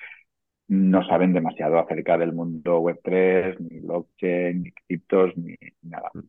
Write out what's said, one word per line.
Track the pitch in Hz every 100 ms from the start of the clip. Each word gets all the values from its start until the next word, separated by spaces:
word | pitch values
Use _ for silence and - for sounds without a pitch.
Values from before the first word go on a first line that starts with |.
| - - _ _ _ _ -
no | 95 95 92 90
saben | 85 92
demasiado | 90 80 - 78 82
acerca | 82 80 - 85
del | 82
mundo | 85 85 80 87 85
web | 85 82
tres, | - 92 92 92 90 92
ni | 82 80
blockchain, | 82 87 - _ 92 87 90 90
ni | 85
criptos, | - - 85 - 98 92 85
ni | 85 85 - -
nada. | 82 82 - -